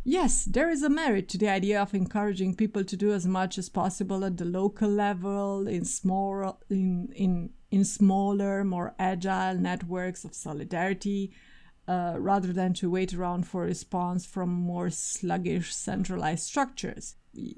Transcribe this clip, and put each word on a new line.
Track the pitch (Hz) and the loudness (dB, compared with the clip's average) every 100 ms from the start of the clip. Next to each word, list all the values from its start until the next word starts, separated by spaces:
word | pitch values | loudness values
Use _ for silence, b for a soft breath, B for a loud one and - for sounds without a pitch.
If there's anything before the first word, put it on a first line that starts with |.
yes, | - 339 311 - | 0 2 4 4
there | - 240 330 | 2 2 4
is | 311 | 4
a | 294 | 2
merit | 294 320 202 185 | 2 2 2 0
to | 180 | 0
the | 208 | 2
idea | 196 196 208 | 4 2 2
of | 202 | 2
encouraging | 202 185 214 208 190 190 180 | 0 0 0 0 0 0 2
people | 214 214 | 0 0
to | 190 185 | -2 0
do | 202 | 2
as | 202 175 | 2 2
much | 190 185 - | 2 0 -2
as | 180 | -4
possible | - 185 - 190 196 | -2 0 -2 -2 -2
at | 196 175 | -2 -2
the | |
local | 175 180 190 196 208 | -2 0 0 2 2
level, | 208 202 190 190 202 202 196 202 | 2 2 0 -2 -2 -2 -2 -2
in | 175 | -2
small, | 175 - 185 190 196 196 190 - - | -2 -2 0 0 0 -2 -4 -6 -2
in, | 196 185 180 180 | 0 2 0 -4
in, | - 190 180 170 - - | 0 2 2 -2 -10 0
in | 196 | 2
smaller, | 196 - 196 190 196 202 196 196 | 2 6 6 6 2 2 0 0
more | 202 180 175 - | 0 -2 -4 -2
agile | 185 185 185 185 190 185 | 0 0 0 0 0 0
networks | 180 180 170 180 180 175 | 0 -2 -4 -4 -4 -6
of | - | -10
solidarity, | - - 147 170 175 185 190 202 196 196 b b b b b - | -12 -8 -8 -4 -2 0 0 -2 -2 -4 b b b b b -4
uh, | 180 175 170 | -2 0 -2
rather | 190 196 185 | 2 2 2
than | 180 185 | 0 2
to | 180 180 | 2 0
wait | 185 185 | 2 0
around | 180 180 175 175 | -2 -2 -2 -2
for | 190 | -2
a | 170 | -2
response | 175 - 185 180 180 - | -4 -4 -2 0 -2 -4
from | - 180 | -4 -2
more | 175 175 175 175 | 0 0 -2 -2
sluggish, | - - - 180 196 175 170 170 | -4 -4 -4 -2 0 0 -2 -2
centralized | - - 196 190 180 160 170 | -6 -4 -2 -2 -2 -2 -2
structures. | - - 269 - - - - - _ | -2 -2 -2 -2 -8 -8 -12 -16 _
Y-, | - - | -12 -12